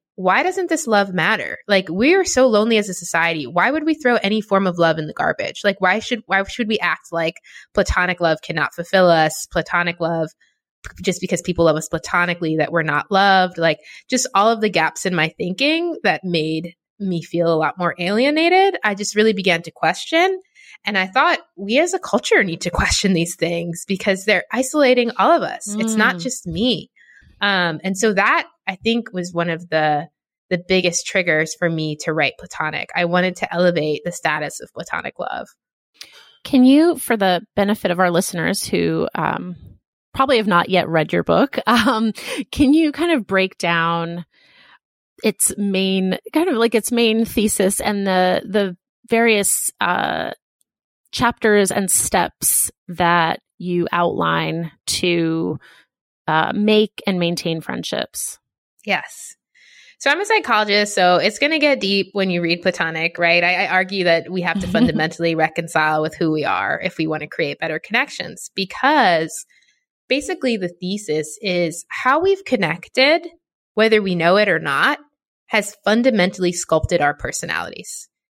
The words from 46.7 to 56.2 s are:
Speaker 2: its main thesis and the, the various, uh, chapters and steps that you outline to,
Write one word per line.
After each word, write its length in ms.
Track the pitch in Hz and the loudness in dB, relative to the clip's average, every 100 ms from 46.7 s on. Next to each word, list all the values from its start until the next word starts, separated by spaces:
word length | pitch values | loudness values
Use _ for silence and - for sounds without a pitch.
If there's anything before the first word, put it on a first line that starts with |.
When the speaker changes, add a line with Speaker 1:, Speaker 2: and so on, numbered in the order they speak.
Speaker 2:
its 180 | 220 - | 0 0
main 320 | 233 226 226 | 0 2 2
thesis 560 | 226 - 208 - 190 - | 0 0 0 2 0 0
and 260 | 214 202 196 | -2 -2 0
the, 360 | 185 180 - - | 2 2 0 -2
the 280 | 208 196 180 _ _ - | -2 -2 -6 _ _ -2
various, 640 | 226 233 208 196 - - - | 2 4 2 0 -2 -4 -4
uh, 520 | 190 180 - 80 - - _ _ _ _ _ _ _ | -2 0 -2 -4 -6 -10 _ _ _ _ _ _ _
chapters 580 | - 240 - 220 208 190 | -2 -2 2 4 4 4
and 180 | - 190 | 0 0
steps 800 | - - 185 - - - - - - - | -2 0 0 0 -2 -2 -2 -4 -8 -10
that 520 | 170 170 175 160 - _ - | 0 2 4 2 -2 _ -12
you 300 | 175 175 165 | -4 -2 0
outline 800 | 175 175 - 165 165 160 165 165 _ - | 0 0 0 -2 0 -2 -4 -8 _ -8
to, 720 | - 180 170 165 160 180 - - _ _ _ _ _ | -2 0 0 0 -2 -4 -6 -12 _ _ _ _ _